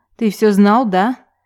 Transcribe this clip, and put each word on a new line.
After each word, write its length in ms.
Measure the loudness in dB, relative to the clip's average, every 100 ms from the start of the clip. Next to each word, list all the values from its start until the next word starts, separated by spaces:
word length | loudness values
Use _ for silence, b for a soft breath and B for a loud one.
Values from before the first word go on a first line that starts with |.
| _ _
«Ты 140 | -6
всё 220 | -2 0
знал, 320 | 2 2 2
да?» 320 | 0 -2 -2 -6 _ _